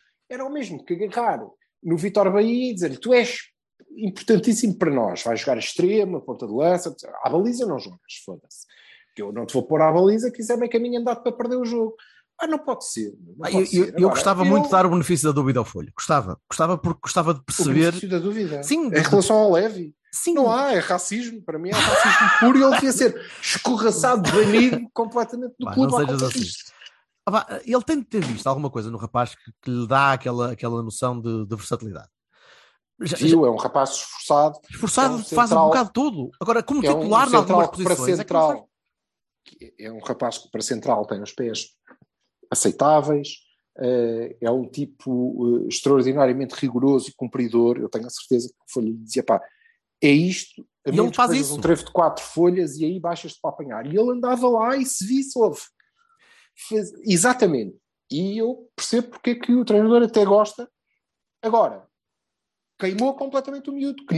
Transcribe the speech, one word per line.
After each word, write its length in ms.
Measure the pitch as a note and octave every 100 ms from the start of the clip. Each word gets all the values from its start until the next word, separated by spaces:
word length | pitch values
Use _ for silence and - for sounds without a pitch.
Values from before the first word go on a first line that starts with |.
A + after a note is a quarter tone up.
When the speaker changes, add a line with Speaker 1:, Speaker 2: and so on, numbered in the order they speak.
| _ _ -
Speaker 1:
era 140 | B3 C4+
o 60 |
mesmo 320 | D4 G#3 D3
que 100 | - F3
agarrar 500 | G3+ A#3+ A#3 C#3 G#2+ _ _ _
no 140 | F3 E3
Vitor 340 | F#3 G#3 G3
Bahia 400 | G3+ A3+ A#3+ B3+
e 20 |
dizer-lhe: 240 | G3 E3 C3
"Tu 160 | A3+
és 240 | B3 A#3 - - _ _ _ _ -
importantíssimo 800 | G#3+ - - A3 A3 A3 A3 F3
para 140 | E3
nós, 320 | C3+ G#2 F2
vais 160 | A#2 A2
jogar 180 | - A#2
extremo, 640 | G#2+ - F3+ G#3+ F#3+ E3+
ponta 240 | - A2+ A#2
de 60 |
lança, 420 | A2+ D#3+ F3 E3+ - - -
à 60 | B2
baliza 360 | D#3 A3 A#3+ A#3
não 140 | C3+
jogas, 200 | G#2 F2+ - - -
foda-se. 400 | F2+ _ - - _ _ _ _ -
Que 60 |
eu 100 | G2+
não 140 | A2 A#2
te 80 |
vou 100 | C3
pôr 180 | B2+ D#3
à 100 | D#3
baliza, 380 | D#3+ F#3+ A3 A#3+
que 100 | A#3+
isso 100 | A3
é 60 | A#3+
meio 140 | A#3+
caminho 280 | A#3 A#3+ A#3+
andado 220 | A#3 A#3+
para 80 | B3
perder 260 | A#3 A#3+ B3+
o 80 | A#3
jogo." 300 | A#3 A3 A3 - _ _ -
Ah, 100 | D#4+
não 100 | D4+
pode 280 | D4 A#3+ -
ser, 280 | - A2 - - -
não 80 | -
Speaker 2:
Ah, 40 |
Speaker 1:
pode 60 | F#3+
Speaker 2:
eu, 60 |
eu, 60 | F#3+ F3 G#3
Speaker 1:
ser. 60 |
Speaker 2:
eu 40 | -
Speaker 1:
Agora, 140 | F#3+ -
Speaker 2:
gostava 260 | G3 F#3
Speaker 1:
eu 40 | F#3
Speaker 2:
muito 180 | G3+ F#3+
de 60 |
dar 140 | F#3+ F#3
o 40 |
benefício 360 | F3 D#3+ F3 D#3
da 60 |
dúvida 240 | C#3+ C3+ B2+
ao 40 |
Folha. 260 | A2 F#2 D2 -
Gostava, 400 | - D3 F#2+ D#2 -
gostava 280 | - D#3+ F3
porque 220 | E3+ E3
gostava 320 | - F#3 D#3+
de 60 | D3
Speaker 1:
O 40 | -
Speaker 2:
perceber. 280 | - D#3 C3+
Speaker 1:
benefício 300 | E3 F3 G3
da 100 | F3+
dúvida. 420 | F3+ A3 F#3 C#3+
Speaker 2:
Sim, 260 | C#3+ D4+ C#4+
Speaker 1:
Em 20 |
Speaker 2:
de 100 | D#3
Speaker 1:
relação 380 | D#3+ G3+ F#3 G#3+
ao 140 | G#3+
Levi, 420 | F3 A3 G3 D#3+ _ _
Speaker 2:
Sim. 220 | - -
Speaker 1:
não 180 | E4 A#3+
há, 220 | A#3 C#4
é 60 | G3
racismo, 600 | - F3+ - G#3+ A#3+ A3+
para 160 | F3+ D#3+
mim 120 | F3
é 20 |
racismo 580 | G#3+ - C#5 E5+ - G#3 -
puro 180 | A#3+ C4+
e 40 |
ele 80 | C4+
devia 180 | C#4 C4+
ser 240 | G3+ B3+ - - -
escorraçado, 880 | - - A#3 A#3 A3 E3+ B3 A#3+ D#3
banido 560 | F3+ G#3 A3+ B3 A#3+ A#3+
Speaker 2:
<laughs> 40 |
Speaker 1:
completamente 600 | - A3+ A#3+ A3+ A#3+ B3 -
do 60 | B3
Speaker 2:
Pá, 80 | D#3
Speaker 1:
clube 180 | C4
Speaker 2:
não 40 | A#3+
Speaker 1:
à 40 |
Speaker 2:
sejas 120 | D3 C#3
Speaker 1:
conta 40 | C3
Speaker 2:
assim. 120 | B3+
Speaker 1:
disto. 300 | F2+ - - _ - _ _ _ -
Speaker 2:
Ah, 60 |
pá, 300 | G#3+ - C#4 A#3+
ele 180 | B3
tem 160 | - D#4
de 60 | A3
ter 160 | G#3+ C#3+
visto 220 | A2 C3+
alguma 220 | C3+ C#3+
coisa 220 | A#2+ G#2+
no 60 | A#2
rapaz 360 | A2 B2 A#2+
que, 180 | - - -
que 100 | -
lhe 160 | A#2+ A2+
dá 240 | C3+ C#3
aquela, 400 | C3 B2+ A#2+ A#2+
aquela 320 | A#2 A#2+ A#2
noção 380 | A2+ - B2+ B2
de, 240 | A#2 A2+ G#2
de 100 | A2
versatilidade. 540 | - A#2+ A2 E2 - _ _ _ _ _ _ _ _ -
Já, 160 | F3 E3+
Speaker 1:
Viu, 140 | D3+
Speaker 2:
já 180 | E3 C3
Speaker 1:
é 20 |
um 60 | A2
rapaz 360 | B2+ C#3+ C3+
esforçado. 680 | - - - - D3 D3+ - -
Speaker 2:
Esforçado, 440 | - G#3 - C4
Speaker 1:
É 20 | B3
um 40 |
Speaker 2:
faz 260 | G#3 A#3 A#3
Speaker 1:
central, 120 | E3
Speaker 2:
um 60 | D#3
bocado 200 | B3+ G#3+
tudo. 380 | - C#4+ F3 B2+ -
Agora, 200 | F3+ A#3
como 240 | A3+ C#4+ D#3+
Speaker 1:
é 60 |
um 80 | D3
Speaker 2:
titular, 280 | G#3 A3 C4+
em 40 |
Speaker 1:
central 300 | A#3+ F#3 F3+
Speaker 2:
algumas 160 | E3+ F3+
Speaker 1:
que 60 | F#3
para 100 | E3+
Speaker 2:
posições, 240 | B2+ F3+
é 40 | G#3
que 80 |
não 80 | E3+
Speaker 1:
central, 280 | D#3 C#3 - _ _ _ _ _ _ _ _
Speaker 2:
faz. 240 | - A2+ -
Speaker 1:
é 100 | A2
um 60 | A2+
rapaz 380 | - A#2+ A#2+ -
que 140 | -
para 100 | A2
central 440 | - A#2+ - A2+ G#2+
tem 140 | G2
os 80 | G#2
pés 380 | - A#2+ G#2+ - _ _ - _ _ _ _ -
aceitáveis, 880 | - G#2 - C#3 D#3 C#3+ D3 C#3+ - _ _ _ -
eh, 580 | B2+ B2 A#2 A2+ A#2+ -
é 120 | A#2
um 160 | B2+ B2
tipo, 960 | - C#3 _ C3 B2 B2+ - A#2+ A#2+
eh, 40 | -
extraordinariamente 880 | - C#3 C#3 B2+ C#3 C3 B2+ B2+ -
rigoroso 540 | C3+ A#2+ C#3 C3+ B2+
e 40 | -
cumpridor. 640 | B2 A#2+ A#2+ A#2 A#2+ A#2+
Eu 120 | G#2+
tenho 160 | A2+ A#2+
a 40 |
certeza 380 | - - B2 B2
que 40 | _
o 160 | -
Folha 140 | C3 A2
lhe 60 | A2+
dizia: 260 | A2 C3
"Pá, 180 | - A2 - _ _ _ _ -
é 80 | D3
isto, 520 | C#3+ F3+ F#3 - - - _ C#3+
a 40 |
Speaker 2:
E 20 |
ele 60 | E3
Speaker 1:
menos 140 | A#3
que 40 | A#3
Speaker 2:
faz 140 | B3
Speaker 1:
sejas 160 | C4 C#3+
Speaker 2:
isso. 100 | D3
Speaker 1:
um 40 |
trevo 220 | D#3+ E3 -
de 60 |
quatro 320 | - D#3+ -
folhas 540 | - - F3 F3+ E3 C#3
e 80 | D#3+
aí 140 | F#3
baixas-te 400 | E3+ E3+ D#3+ -
para 80 | D#3+
apanhar." 340 | - C#3+ A2 C3
E 120 | F3+
ele 140 | B3
andava 360 | B3 B3 B3 B3
lá 300 | A3+ A3+ C#4
e 80 | B3+
se 200 | - F#3+
visse, 320 | C4+ C4+ B3+
ouve. 220 | A3 - - _ _ _ _ _ _ _ _ - -
Fez, 220 | A3 F#3+ -
exatamente. 720 | A3 F3 A#3 B3+ G3 C#3 G2+ - _ _ -
E 260 | D3+ F#3+ G#3+
eu 300 | A3+ C4 - -
percebo 340 | - A#3 A#3+
porque 220 | - -
é 40 | A#3+
que 180 | -
o 120 | B3 A#3+
treinador 380 | G#3 A3 A#3+
até 200 | A#3 A3+
gosta. 460 | G3 G3+ G#3 - - _ _ _ _ _ _ _
Agora, 440 | A3 A3+ F#3+ G2 _ _ _ _ _ _ _ _ _ -
queimou 360 | F#3+ G3 C4 C4+
completamente 540 | C#4 C#4 C4+ C#4 C#4
o 40 |
miúdo, 320 | C#4 C#4 C#4
que 100 | -